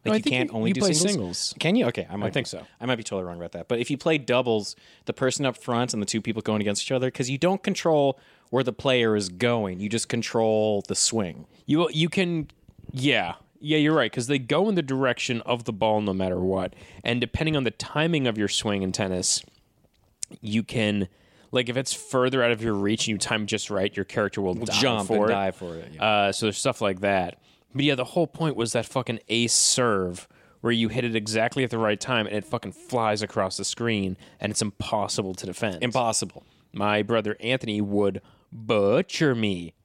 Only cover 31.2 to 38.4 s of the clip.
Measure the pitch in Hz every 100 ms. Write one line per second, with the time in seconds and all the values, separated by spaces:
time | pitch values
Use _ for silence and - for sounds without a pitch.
31.2 | 107 110 117 139 123 113 110 104 - 123
32.2 | 104 104 95 120 101 - - 123 110 107
33.2 | 107 113 95 - 98 - 117 107 95 90
34.2 | - - 104 107 107 - - 107 98 -
35.2 | 98 92 92 - 110 85 123 131 117 107
36.2 | 98 - - _ _ 101 104 107 104 117
37.2 | 104 104 113 127 117 104 101 101 101 95
38.2 | - _